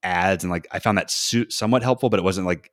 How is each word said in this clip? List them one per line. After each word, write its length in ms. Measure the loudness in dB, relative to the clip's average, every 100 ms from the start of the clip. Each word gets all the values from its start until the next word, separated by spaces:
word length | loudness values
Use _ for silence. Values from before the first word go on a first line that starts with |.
ads, 400 | -4 0 2 0
and, 80 | -2
like, 160 | -4 -6
I 80 | -4
found 180 | 0 0
that 120 | 0
su-, 400 | -4 -2 0 -2
somewhat 320 | -2 0 2
helpful, 280 | 2 0 2
but 100 | 2
it 40 |
wasn't, 220 | 2 0 -2
like, 260 | -2 -6